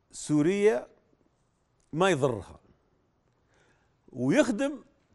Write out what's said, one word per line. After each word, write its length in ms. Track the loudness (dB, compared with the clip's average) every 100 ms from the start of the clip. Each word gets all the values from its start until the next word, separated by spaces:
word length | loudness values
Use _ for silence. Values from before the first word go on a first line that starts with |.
| _
سوريا 800 | -16 -2 0 2 2 2 0 -6 _ _ _ _ _ _ _ _ _ _
ما 180 | 0 0
يضرها، 500 | 2 0 -2 -10 -20 _ _ _ _ _ _ _ _ _ _ _ _ _ _ _
ويخدم 760 | -6 0 2 2 0 -4 -6 -16 _ _